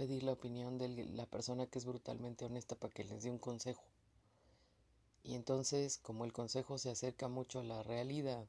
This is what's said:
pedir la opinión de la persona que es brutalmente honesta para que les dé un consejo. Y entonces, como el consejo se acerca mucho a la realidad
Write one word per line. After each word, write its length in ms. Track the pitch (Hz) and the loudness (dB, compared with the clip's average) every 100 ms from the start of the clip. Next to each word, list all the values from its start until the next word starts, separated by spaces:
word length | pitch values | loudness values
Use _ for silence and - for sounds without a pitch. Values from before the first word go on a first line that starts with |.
pedir 220 | 135 135 | 0 2
la 80 | 131 | 2
opinión 480 | 127 123 120 123 127 | 2 0 -4 -2 0
de 80 | 127 120 - | 0 0 -2
la 140 | 117 117 | -4 -2
persona 400 | 104 123 123 127 | -2 0 0 0
que 100 | 131 | 0
es 80 | 123 | -2
brutalmente 580 | 120 - 117 120 113 | -2 -4 -4 -4 -4
honesta 320 | 120 123 - 117 | -4 -4 -4 -2
para 160 | 117 | -2
que 120 | - | -4
les 180 | 104 107 | -4 -2
dé 80 | 117 | -2
un 80 | 120 | -2
consejo. 460 | 127 117 127 123 - - - - - - - - - - - - - - | -2 -2 -2 -2 -6 -20 -20 -20 -20 -20 -20 -20 -20 -20 -20 -20 -20 -14
Y 120 | - 123 | -6 -2
entonces, 640 | 117 135 131 143 139 - | 4 4 6 4 4 0
como 260 | - 110 117 | -2 -2 -2
el 80 | |
consejo 460 | 113 117 135 131 139 | 0 0 0 0 0
se 100 | 127 | 0
acerca 380 | 117 127 123 131 | 0 0 0 0
mucho 320 | 127 127 131 | 0 0 -2
a 40 | |
la 200 | 117 113 | -2 -2
realidad 640 | 110 117 127 147 139 120 | 0 2 2 2 2 0